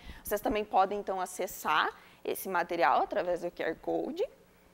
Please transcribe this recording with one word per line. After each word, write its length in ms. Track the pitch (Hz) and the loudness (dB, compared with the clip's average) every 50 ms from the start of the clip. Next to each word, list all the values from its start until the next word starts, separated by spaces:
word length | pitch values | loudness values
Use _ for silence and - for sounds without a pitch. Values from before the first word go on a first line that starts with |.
| - - - - - | -14 -18 -16 -12 -6
Vocês 160 | - 214 208 | -2 -2 0
também 240 | - 254 233 208 214 | 0 0 0 0 -2
podem, 340 | - - 190 190 196 202 208 | 2 4 4 4 4 2 -2
então, 220 | 196 - 190 185 | -4 -4 -4 -2
acessar 720 | 185 190 - - 180 196 - - - 165 156 160 - 415 440 - - - - - - | -4 -4 -4 -6 -6 -6 -6 -4 -2 2 4 4 4 2 0 -6 -14 -20 -20 -10 -6
esse 220 | - - - - | -6 -6 -4 -4
material 560 | 202 185 175 170 180 180 170 170 147 127 - 370 | -2 0 0 0 0 2 2 4 6 6 4 2
através 380 | 381 302 208 170 180 175 160 | 2 0 -2 0 0 -2 -2
do 100 | 170 175 | -4 -6
Q 120 | - - - | -6 -4 -4
R 120 | 160 165 | -4 -4
Code 460 | 165 - - 165 165 165 - 269 339 440 605 - - - _ _ _ _ _ | -4 -4 -2 -2 -2 -2 -2 -2 -2 -4 -4 -4 -10 -20 _ _ _ _ _